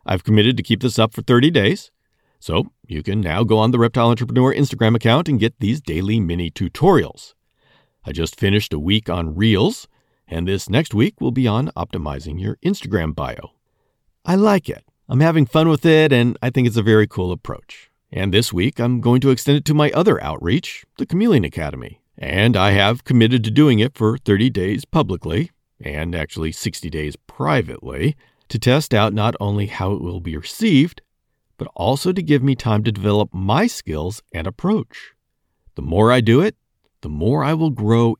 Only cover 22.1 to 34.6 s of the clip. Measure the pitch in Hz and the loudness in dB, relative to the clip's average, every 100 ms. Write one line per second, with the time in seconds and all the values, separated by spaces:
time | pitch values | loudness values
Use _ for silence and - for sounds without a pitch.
22.1 | - 65 90 113 104 98 101 101 123 - | -14 -4 0 2 2 2 4 2 0 0
23.1 | 123 113 127 110 117 151 110 123 - 107 | 4 4 2 0 2 4 4 0 0 -2
24.1 | - - 98 123 95 92 123 - 165 104 | -2 0 2 2 0 -4 -4 -4 -2 -2
25.1 | 90 80 90 175 _ _ _ 73 73 85 | -4 -4 -4 -4 _ _ _ -10 -8 -6
26.1 | 85 73 - 80 - - - 87 80 76 | -6 -8 -6 -8 -6 -8 -8 -8 -6 -8
27.1 | - - - 143 135 80 - - 67 120 | -10 -18 -8 -2 -2 -4 -10 -12 -4 -4
28.1 | - _ _ _ 113 123 143 - 107 107 | -4 _ _ _ -2 2 2 2 0 0
29.1 | 104 110 - 101 104 101 - 95 101 85 | 0 -2 -2 -4 -2 -4 -4 -4 -4 -6
30.1 | 90 85 76 - - 220 139 175 - _ | -8 -8 -10 -12 -4 2 4 2 -2 _
31.1 | _ _ _ _ _ - - 92 139 180 | _ _ _ _ _ -14 -4 -2 0 -2
32.1 | 185 156 143 135 131 120 107 113 98 101 | -2 0 2 2 0 0 0 0 -2 0
33.1 | 104 104 92 95 131 233 - - 76 87 | 0 0 -2 0 0 0 -4 -8 -6 -6
34.1 | 107 _ 82 87 - | -10 _ -10 -10 -6